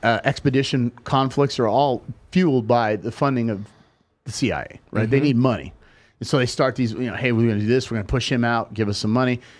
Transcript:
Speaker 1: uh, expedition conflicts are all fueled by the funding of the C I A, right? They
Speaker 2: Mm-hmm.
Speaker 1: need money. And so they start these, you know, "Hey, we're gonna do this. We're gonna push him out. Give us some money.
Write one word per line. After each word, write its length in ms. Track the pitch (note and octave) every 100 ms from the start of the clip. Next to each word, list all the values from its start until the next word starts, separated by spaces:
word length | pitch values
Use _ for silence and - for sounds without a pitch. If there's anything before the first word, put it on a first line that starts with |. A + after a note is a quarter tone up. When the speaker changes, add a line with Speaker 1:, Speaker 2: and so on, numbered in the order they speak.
Speaker 1:
uh, 180 | A#2 A2+
expedition 640 | C3+ C#3+ C#3+ C3 C3+ C3+ A#2+ -
conflicts 560 | - C3+ C3 C#3+ C#3 -
are 80 | A2+
all 340 | A#2 C#3+ A#2+ - - -
fueled 360 | F3+ F3 C3 A2
by 280 | A#2+ A2 G#2+
the 160 | G#2
funding 400 | - C#3+ B2+ A#2
of 160 | G2+ G#2+ _ _ _ _ _
the 80 | -
C 200 | - A#2+
I 120 | D2
A, 160 | - - -
right? 160 | G#2 A2
They 80 | C3+
Speaker 2:
Mm-hmm. 60 |
Speaker 1:
need 120 | D3 A#2+
money. 360 | C3 G2 C2+ - _ _ _ -
And 80 | A2+
so 120 | C#3+
they 80 | B2
start 280 | - C3 B2+
these, 180 | A#2
you 60 | A2 B2
know, 40 | F2
"Hey, 160 | C3
we're 160 | A2+ A#2
gonna 140 | G#2
do 40 | G#2+
this. 220 | B2+ -
We're 80 | A2+
gonna 100 | F#2+
push 220 | B2+ -
him 120 | B2+
out. 300 | A#2 A#2+ G#2
Give 160 | G#2+ G#2
us 80 | G2+
some 140 | G#2+
money. 280 | A#2+ B2+ B2 -